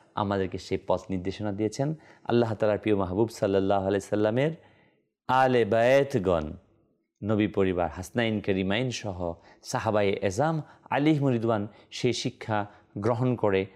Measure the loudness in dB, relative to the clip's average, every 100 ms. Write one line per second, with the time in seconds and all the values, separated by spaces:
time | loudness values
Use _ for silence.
0 | _ -6 -2 -2 -4 -6 -6 -6 -2 -2
1 | -2 -6 -6 -6 -6 -2 -4 -2 -4 -4
2 | -12 -14 -2 0 0 0 0 0 0 0
3 | 0 0 -2 0 0 2 2 0 0 -2
4 | -2 0 0 2 -2 -4 -14 _ _ _
5 | _ _ 0 4 4 4 4 4 6 4
6 | 4 0 2 0 0 -10 _ _ _ _
7 | _ -8 -2 2 2 2 0 0 -2 -4
8 | -8 -2 -2 -2 -2 -2 0 -2 -2 -6
9 | -8 -8 -8 -8 -14 -20 -8 -4 0 2
10 | 2 0 -2 0 0 -2 -6 -14 -4 0
11 | 2 2 2 0 0 0 -2 -10 -18 -4
12 | -2 0 -4 -8 -4 -2 -4 -10 _ -4
13 | -2 0 0 0 2 2 0